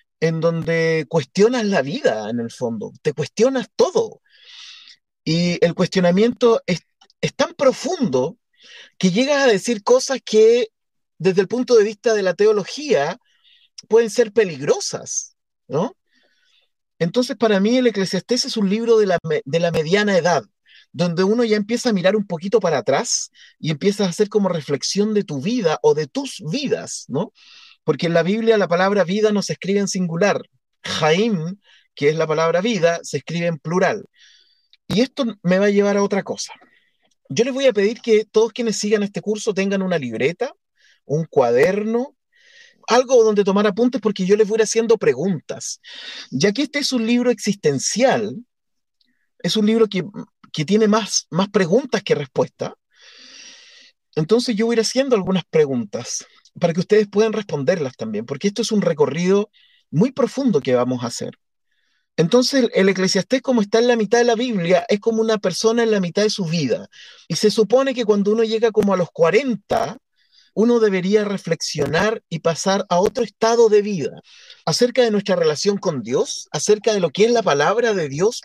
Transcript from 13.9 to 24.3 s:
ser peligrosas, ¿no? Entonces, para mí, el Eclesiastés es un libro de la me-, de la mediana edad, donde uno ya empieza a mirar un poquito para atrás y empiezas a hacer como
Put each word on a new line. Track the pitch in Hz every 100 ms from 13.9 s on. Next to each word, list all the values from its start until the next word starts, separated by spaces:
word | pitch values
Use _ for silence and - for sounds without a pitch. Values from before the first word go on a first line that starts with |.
| 220 226
ser | 240 220
peligrosas, | 214 196 139 147 392 - - - - - _ _ _ -
¿no? | 143 226 - _ _ _ _ _ _ _ _ _ -
Entonces, | 170 247 247 269
para | 220 196
mí, | 208 254
el | 247
Eclesiastés | 202 185 185 - 247
es | 262 220
un | 196
libro | 214 233 220
de | 202
la | 170
me-, | 160 151 -
de | 165
la | 170
mediana | 160 156 202 208 185
edad, | 160 151 - _ _ _ _
donde | - 175 170
uno | 190 233 233
ya | 214
empieza | 202 240 254
a |
mirar | 202 180 214
un | 202
poquito | 165 196 226
para | 185 143
atrás | 113 139 240 - - _ - _
y | 147
empiezas | 143 190 202 196
a |
hacer | 165
como | 208